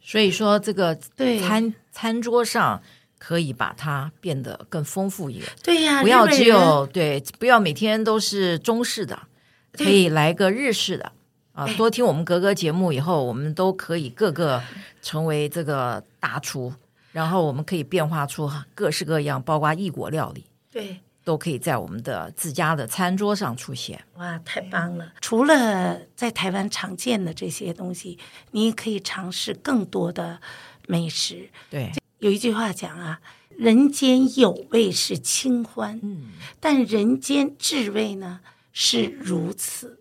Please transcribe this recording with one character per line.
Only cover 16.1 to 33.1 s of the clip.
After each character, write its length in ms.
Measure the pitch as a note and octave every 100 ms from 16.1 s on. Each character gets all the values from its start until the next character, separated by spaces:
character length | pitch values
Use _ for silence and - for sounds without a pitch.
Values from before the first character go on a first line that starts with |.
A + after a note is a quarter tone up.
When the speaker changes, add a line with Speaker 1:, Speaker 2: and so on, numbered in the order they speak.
| _
Speaker 1:
大 180 | - B2+
厨， 340 | - C#3+ B2+ B2+ _ _ _
然 160 | E3 D#3+
后 160 | F#3 D#3+
我 80 |
们 100 | C3
可 120 | D3+ F3+
以 80 |
变 220 | C#3 F3 D#3
化 200 | D#3+ C#3+
出 260 | - D3 D3 C3+ -
各 160 | G3+
式 140 | D#3 D3+
各 160 | D#3+
样， 200 | D3 C3
包 180 | B2+ D#3
括 140 | D3+
异 160 | D#3+ G3
国 200 | C#3 -
料 200 | D#3 C3
理。 100 | - - _ _
Speaker 2:
对。 300 | A#3 G3+ F#3 _ _
Speaker 1:
都 140 | - D#3
可 120 | -
以 100 | B2+
在 180 | D3 B2+
我 80 | F2
们 160 | E2+
的 280 | E2 G#2+ E2 -
自 160 | E3+
家 240 | C#3 D#3+ D#3+
的 120 | A#2+
餐 280 | - F3+ F#3
桌 200 | G#3 G#3
上 200 | F#3 A#2
出 180 | -
现。 260 | C3 - - - -
Speaker 2:
哇， 220 | F3 E3
太 160 | E3 -
棒 360 | F#3 F#3+ E3+ F3
了！ 160 | E3 -
除 220 | - A3+ C#4+
了 540 | D4+ A#3 G3 F3+ F3 - -
在 160 | A#3+
台 200 | A3+ F#3+
湾 180 | F#3+ G3+
常 260 | - F#3+ F#3
见 260 | - A3+
的 100 | F3+
这 160 | D#3+ F#3
些 240 | - F#3+
东 200 | E3+ F3+
西， 240 | F3+ F#3 F3 - - _
你 140 | G#3+ A3
也 60 |
可 180 | A3 -
以 100 | G#3
尝 320 | F#3 - F#3
试 220 | F3+ -
更 320 | G3+ - C4 F#3+
多 260 | G3 E3+
的 280 | E3+ E3+ E3+ - - - - -
美 200 | E3+ E3
食。 420 | - - F3 G3 - -
Speaker 1:
对。 220 | D3 A#2+ D#3+ _ _
Speaker 2:
有 100 | G#3
一 80 | G3+
句 160 | A#3+
话 180 | G#3+ A3+
讲 280 | F#3 F3 D#3+
啊 200 | E3+